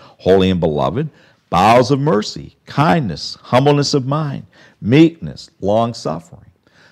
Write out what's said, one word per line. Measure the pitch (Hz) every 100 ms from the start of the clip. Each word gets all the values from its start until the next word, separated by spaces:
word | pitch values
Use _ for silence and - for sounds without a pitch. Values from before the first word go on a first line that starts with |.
| - _
holy | 90 95 92
and | 92
beloved, | 82 73 65 101 151 _ _ _ -
bowels | 87 104 120 123
of | 139
mercy, | 143 202 214 - - _ -
kindness, | - 160 175 113 73 - -
humbleness | - 123 143 147 131
of | 147 127
mind, | 147 151 123 - _ _ -
meekness, | 98 139 165 165 76 - - -
long-suffering." | 95 107 117 113 143 160 - - - _ _ _ _